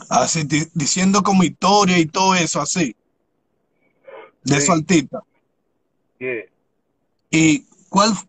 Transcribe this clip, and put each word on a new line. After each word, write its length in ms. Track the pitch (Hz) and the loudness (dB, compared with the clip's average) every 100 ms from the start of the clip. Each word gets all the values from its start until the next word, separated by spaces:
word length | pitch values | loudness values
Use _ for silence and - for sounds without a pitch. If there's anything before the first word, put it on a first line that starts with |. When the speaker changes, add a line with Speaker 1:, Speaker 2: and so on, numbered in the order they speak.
| - | -4
Speaker 1:
Así, 360 | 120 127 165 143 | -2 -2 -2 -2
di-, 240 | 147 160 | -2 -4
diciendo 480 | 160 135 180 190 202 | -6 -4 0 2 2
como 220 | 202 190 | 2 2
historia 540 | 160 - 185 208 196 175 | 2 0 2 2 4 2
y 80 | 160 | 0
todo 280 | 190 190 | 0 0
eso, 280 | 185 156 156 | 2 0 -4
así. 340 | 143 190 139 - _ _ _ _ _ _ _ _ _ _ - - - _ | -4 -4 -4 -6 _ _ _ _ _ _ _ _ _ _ -20 -20 -20 _
De 180 | 131 143 | -4 -2
Speaker 2:
Sí. 60 | 147 | 0
Speaker 1:
su 40 | |
artista. 500 | 165 151 170 131 - - _ _ _ _ _ _ _ _ _ | -2 0 0 -2 -10 -18 _ _ _ _ _ _ _ _ _
Speaker 2:
Yeah. 260 | 127 117 - _ _ _ _ _ _ _ _ | -10 -10 -12 _ _ _ _ _ _ _ _
Speaker 1:
¿Y 360 | 160 160 143 - _ _ | 2 2 2 -4 _ _
cuál, 220 | 190 214 196 | 0 0 -2